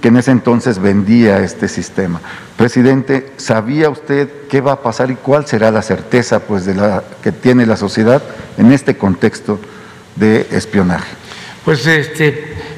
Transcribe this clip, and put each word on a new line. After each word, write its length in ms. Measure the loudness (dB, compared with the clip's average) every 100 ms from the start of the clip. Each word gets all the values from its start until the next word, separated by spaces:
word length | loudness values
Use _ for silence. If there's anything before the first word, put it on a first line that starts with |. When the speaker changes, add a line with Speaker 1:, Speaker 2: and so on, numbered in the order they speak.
Speaker 1:
que 80 | 2
en 80 | 4
ese 140 | 4
entonces 480 | 2 2 0 0 0
vendía 640 | 2 2 4 4 4 2
este 280 | 0 -4 -6
sistema. 520 | -6 -8 -6 -6 -6 -10 -18 -8 0
Presidente, 760 | 0 4 4 2 0 -2 -4 -8
¿sabía 540 | -2 -2 0 0 0
usted 380 | -2 -4 -2 -2 -8 -4
qué 120 | -2
va 120 | 0
a 80 | -2
pasar 300 | -2 -2 -2
y 60 | -2
cuál 300 | 0 0 0
será 240 | 0 2
la 120 | 2
certeza, 580 | -2 -4 0 0 2 -2
pues, 240 | -2 -4 -2
de 80 |
la 300 | 0 0 -2 -6 -8
que 80 | -6
tiene 360 | -2 2 4 2
la 100 | 0
sociedad 460 | -2 0 2 2 0 -16 -10 4
en 160 | 4
este 240 | 4 2 -2
contexto 640 | 0 0 0 -2 -6 -6 -8 -20 -20 -20 -14
de 320 | -2 2 2 0
espionaje? 600 | -4 -2 0 0 -2 -6 -16 -18 -18 -18 -8
Speaker 2:
Pues, 200 | -2 0 2
este, 680 | 0 0 -2 -2 -2 -8 -12 -14